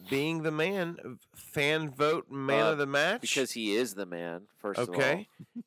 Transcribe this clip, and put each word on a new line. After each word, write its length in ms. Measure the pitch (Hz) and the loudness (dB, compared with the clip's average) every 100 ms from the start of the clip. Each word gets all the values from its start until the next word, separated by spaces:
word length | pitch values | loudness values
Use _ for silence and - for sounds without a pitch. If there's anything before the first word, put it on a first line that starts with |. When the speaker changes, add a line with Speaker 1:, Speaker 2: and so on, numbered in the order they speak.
| 92 | -2
Speaker 1:
being 360 | 135 151 165 | 0 0 0
the 80 | 160 | -2
man, 680 | 156 170 196 170 170 120 123 _ | 0 0 0 -2 -6 -12 -14 _
fan 560 | - - 151 143 156 156 | -20 -8 0 2 2 0
vote 400 | 131 147 160 - | 2 2 2 -2
man 360 | 139 135 139 - | -4 2 4 4
Speaker 2:
Uh, 40 | |
Speaker 1:
of 60 | 151 | 2
the 80 | 139 | 2
match. 360 | 139 165 233 | 2 2 0
Speaker 2:
because 280 | - 143 123 | 0 0 0
he 220 | 120 107 | -2 0
is 200 | 104 123 98 | 2 0 -4
the 100 | 92 | -8
man, 360 | 85 85 85 101 _ | -6 -6 -8 -12 _
first 220 | 107 98 | -4 -2
of 100 | 120 | -2
all. 40 | |
Speaker 1:
Okay. 340 | - 135 170 214 | 2 2 2 -4
<laughs> 60 | - - 233 | -18 -16 -16